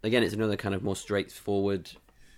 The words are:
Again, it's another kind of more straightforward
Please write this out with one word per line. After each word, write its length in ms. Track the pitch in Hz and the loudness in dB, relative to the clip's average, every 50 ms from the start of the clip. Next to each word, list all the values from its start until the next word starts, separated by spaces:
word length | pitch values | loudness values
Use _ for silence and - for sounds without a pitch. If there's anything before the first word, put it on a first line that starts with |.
| - | -2
Again, 200 | 110 117 123 113 | 2 4 4 4
it's 100 | 82 104 | 4 2
another 200 | 107 110 107 101 | 0 0 0 0
kind 180 | 101 - 101 98 | 0 -2 -2 -2
of 80 | 92 107 | -2 -2
more 120 | 101 95 | -2 -4
straightforward 960 | - - - 104 101 - - - - - 104 101 98 98 101 98 92 85 - - - _ _ _ - - - - | -4 -2 -2 0 0 0 -2 -6 -10 -4 -2 0 2 2 2 0 -2 -4 -8 -18 -20 _ _ _ -20 -20 -20 -20